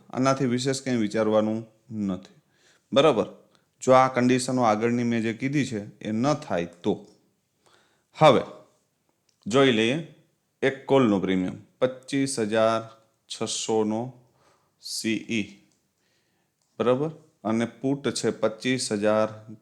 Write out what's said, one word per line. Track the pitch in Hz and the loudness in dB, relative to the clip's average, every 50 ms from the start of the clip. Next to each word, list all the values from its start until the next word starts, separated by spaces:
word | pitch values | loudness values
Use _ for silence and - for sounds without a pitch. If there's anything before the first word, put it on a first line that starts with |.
| _ - | _ -10
આનાથી | - - 131 135 135 135 143 | -4 -2 0 0 2 0 0
વિશેષ | 120 120 127 127 139 135 135 | -2 -2 -2 -2 -2 -4 -4
કંઈ | - 131 123 117 | -4 -4 -2 -2
વિચારવાનું | 107 98 104 113 110 107 107 107 107 107 110 113 113 - _ _ _ - 113 | -2 0 0 0 0 2 2 2 2 2 -2 -4 -6 -10 _ _ _ -12 -8
નથી. | 107 104 98 92 95 - - _ _ _ _ _ _ _ _ _ _ _ _ - | -4 -4 -4 -4 -6 -8 -14 _ _ _ _ _ _ _ _ _ _ _ _ 2
બરાબર? | 131 151 156 127 104 90 - - - _ _ _ _ _ _ _ _ | 4 4 6 4 2 0 -2 -6 -16 _ _ _ _ _ _ _ _
જો | - 127 | 2 6
આ | 131 127 131 131 | 6 6 6 4
કન્ડિશનો | - 123 123 123 127 127 127 - 127 127 | 2 2 2 2 2 0 0 -2 -2 0
આગળની | 123 110 107 104 113 117 120 120 120 | 2 2 2 2 0 0 -2 -2 -2
મેં | 117 117 117 | -2 -2 -2
જે | 110 113 110 | -2 -4 -4
કીધી | - 131 135 143 151 123 | -4 -6 -4 -2 -2 -4
છે | - 113 101 104 120 - - | -4 -6 -8 -10 -10 -14 -12
એ | - 107 | -8 -6
ન | 110 110 123 147 151 | -4 -2 0 0 0
થાય | 147 - - 101 87 85 | -2 -4 -4 -4 -4 -4
તો. | 85 - - - 107 90 - - - - _ _ _ _ _ _ _ _ _ _ _ _ _ _ _ _ _ _ _ _ - | -4 -8 -8 -4 -4 -4 -4 -6 -14 -20 _ _ _ _ _ _ _ _ _ _ _ _ _ _ _ _ _ _ _ _ 4
હવે | 156 151 120 92 - - - - - _ _ _ _ _ _ _ _ _ _ _ _ _ _ _ - 101 | 6 6 8 6 2 -2 -8 -20 -20 _ _ _ _ _ _ _ _ _ _ _ _ _ _ _ -8 -2
જોઈ | 107 139 135 131 | 2 4 4 4
લઈએ | 117 110 110 117 135 165 156 - - _ _ _ _ _ _ _ _ _ | 4 2 2 0 0 -4 -6 -10 -16 _ _ _ _ _ _ _ _ _
એક | 117 135 135 - - | -2 -2 -2 -2 -2
કોલનો | - 135 135 127 110 101 95 | 2 4 4 4 4 4 2
પ્રીમિયમ, | 87 95 95 92 92 90 110 107 - _ _ - | 2 0 0 0 -2 -2 -6 -10 -16 _ _ -2
પચીસ | 131 127 127 - - - - 139 135 135 135 117 | -2 -2 -2 -4 -10 -6 -4 -2 -2 -2 -2 -4
હજાર | 110 104 110 113 110 113 113 113 113 117 - _ _ _ _ _ _ - | -4 -2 0 2 2 2 2 0 -4 -8 -16 _ _ _ _ _ _ -16
છસોનો | - - 113 110 - - - - 113 110 107 107 107 113 120 131 - - _ _ _ _ _ _ _ _ _ _ _ _ | -12 -8 -8 -6 -6 -6 -4 -2 0 0 0 0 -2 -4 -6 -8 -12 -16 _ _ _ _ _ _ _ _ _ _ _ _
સી | - - - - - 113 110 | -16 -12 -10 -6 -4 -4 -4
ઈ. | - - - 117 110 98 95 - - _ _ _ _ _ _ _ _ _ _ _ _ _ _ _ _ _ _ _ _ _ _ _ - | -4 -4 -6 -6 -6 -6 -6 -10 -20 _ _ _ _ _ _ _ _ _ _ _ _ _ _ _ _ _ _ _ _ _ _ _ -2
બરાબર? | 110 120 127 131 147 160 156 - - _ _ _ - | 0 0 0 0 0 -4 -6 -10 -18 _ _ _ -6
અને | 104 110 117 117 | -4 -2 -2 -2
પુટ | 117 - - - 135 139 139 139 117 | -4 -6 -6 -4 -4 -4 -2 -2 -4
છે | 110 - - 113 | -4 -2 -2 -4
પચીસ | 104 - - 110 107 - - 127 131 123 - - | -2 0 -2 -2 -2 -2 -4 -4 -2 -2 -2 -4
હજાર | 110 101 104 107 107 107 110 107 - - - - 107 - | -4 -2 0 0 2 2 0 -2 -4 -8 -18 -20 -20 -16